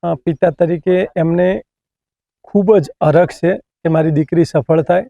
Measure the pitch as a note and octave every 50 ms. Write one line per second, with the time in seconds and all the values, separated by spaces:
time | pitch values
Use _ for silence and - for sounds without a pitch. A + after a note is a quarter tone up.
0 | - E3+ E3 D3 _ - D#3+ - - F3 D3 _ F3 D#3+ F3 E3 - F#3 F#3 F3+
1 | F#3+ - _ F3+ D#3+ E3 E3+ F3 F3+ F#3 F#3+ A3 - _ _ _ _ _ _ _
2 | _ _ _ _ _ _ _ _ _ - _ G3+ G3 F#3 A3 G3 D3 - - _
3 | - D3+ C#3+ E3 F3+ F3 - - - E3+ G3 A#3 _ _ _ _ _ E3 D#3+ D#3+
4 | D#3+ D#3+ D#3 D3 D#3 - - D#3 E3 - - D#3 B2 - D#3+ D#3+ D3+ - F3 F3+
5 | G#3+ B3+